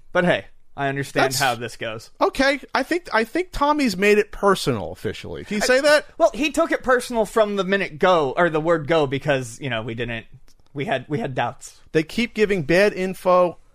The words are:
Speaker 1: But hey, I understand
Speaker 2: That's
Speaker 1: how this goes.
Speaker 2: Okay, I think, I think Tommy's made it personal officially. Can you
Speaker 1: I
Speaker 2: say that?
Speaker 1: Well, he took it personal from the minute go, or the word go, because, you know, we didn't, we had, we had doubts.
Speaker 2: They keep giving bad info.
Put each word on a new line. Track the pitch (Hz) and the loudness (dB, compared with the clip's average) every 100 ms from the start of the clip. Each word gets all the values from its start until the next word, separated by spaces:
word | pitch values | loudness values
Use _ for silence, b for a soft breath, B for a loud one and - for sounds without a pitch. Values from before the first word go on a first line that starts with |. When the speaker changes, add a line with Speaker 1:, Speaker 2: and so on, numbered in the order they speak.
| - | -4
Speaker 1:
But | 180 | 0
hey, | 175 117 - - - - | 2 0 -2 -18 -16 -6
I | 139 | -4
understand | 139 139 233 392 | -4 -4 0 0
Speaker 2:
That's | - | 0
Speaker 1:
how | 135 117 | 0 0
this | 120 - | -6 -10
goes. | 117 113 - - | -10 -10 -12 -2
Speaker 2:
Okay, | 370 - 269 277 - | -2 2 0 0 -2
I | 247 | -4
think, | 269 349 - | -2 -4 -2
I | 220 226 | -2 -2
think | 320 359 | -4 -4
Tommy's | - 285 294 262 180 | 0 0 2 0 2
made | 208 208 | 4 4
it | 202 | 2
personal | - 202 190 151 113 82 | 0 2 2 0 -4 -4
officially. | 90 107 - 90 78 | -8 -8 -8 -10 -10
Can | - 208 | -6 -2
you | |
Speaker 1:
I | 254 | 2
Speaker 2:
say | 254 | 2
that? | 294 294 - - | 4 4 2 0
Speaker 1:
Well, | 320 | 0
he | 208 302 | 2 -2
took | 330 330 | 0 0
it | 311 | 0
personal | 240 254 - 233 208 | 0 0 0 -2 0
from | 226 208 202 | 2 0 0
the | |
minute | 185 196 165 151 | 0 -2 -2 0
go, | - 175 139 123 | 2 4 2 0
or | 175 | 0
the | 156 | 0
word | 160 170 135 | 0 0 2
go, | 165 139 | 2 2
because, | 135 147 135 120 113 | -2 -2 -2 -4 -10
you | 139 | -8
know, | 113 | -6
we | 113 | -6
didn't, | 113 117 113 - 131 - - _ | -8 -8 -10 -12 -20 -20 -20 _
we | 139 170 | -8 -4
had, | 135 127 | -4 -4
we | 151 | -6
had | - 127 | -4 -4
doubts. | 120 - - - - | -4 -6 -16 -20 -4
Speaker 2:
They | 156 | -2
keep | 156 - 233 | -2 -2 -2
giving | 214 202 196 | 0 0 2
bad | 143 170 208 | 2 4 4
info. | 185 190 - 185 180 180 - - | 2 -4 -2 2 4 4 -2 -16